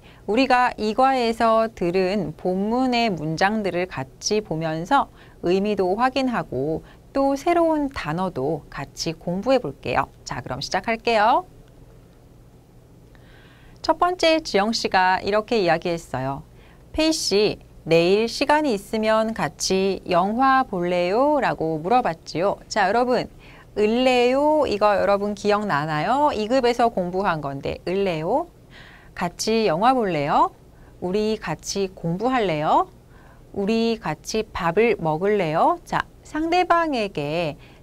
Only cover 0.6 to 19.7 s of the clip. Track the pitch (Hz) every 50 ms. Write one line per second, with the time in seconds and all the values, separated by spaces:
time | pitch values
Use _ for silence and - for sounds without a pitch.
0.6 | 247 - - - 214 214 214 262 262 269 269 262 240 226 226 - 233 226 220 226
1.6 | 226 226 226 - 190 170 175 190 185 180 196 214 170 151 160 - - 185 180 190
2.6 | 196 214 233 247 262 254 247 233 233 226 185 151 147 156 160 156 190 196 220 220
3.6 | 208 185 160 175 180 185 - 131 131 - - - - - 208 214 208 - 160 160
4.6 | 165 160 156 160 165 202 277 269 233 - - - - - - - - 170 180 196
5.6 | 196 214 208 190 190 180 190 214 247 262 262 277 262 254 233 185 160 - - 127
6.6 | 135 151 160 160 - - - - - - - 277 277 277 277 269 - 349 349 339
7.6 | 330 320 320 302 285 269 - - - 151 151 175 185 185 160 131 131 147 165 143
8.6 | - - - 156 139 - - - - 170 160 - - 175 175 190 202 254 269 254
9.6 | - 147 135 - - - - 131 139 - - - - - 143 127 - - 127 139
10.6 | 147 - - 185 - 240 226 226 - 240 233 214 208 226 269 339 370 - - -
11.6 | - - - - - - - - - - - - - - - - - - - -
12.6 | - - - - - - - - - - - - - - - - - - - -
13.6 | - - - - - - 320 - 359 349 359 359 - 320 320 320 311 - - 196
14.6 | 196 220 226 - - 220 - 190 185 185 185 - - 196 202 214 214 - 247 226
15.6 | 190 170 160 165 - 185 170 165 - - - 127 131 135 139 143 - - - -
16.6 | - - - - - - - - 311 320 311 311 - - 190 202 214 180 - -
17.6 | - - - - - 151 165 165 170 175 196 214 226 226 - - - - 294 302
18.6 | 302 285 214 196 - - - 220 220 220 220 220 220 226 220 220 170 147 - -
19.6 | - -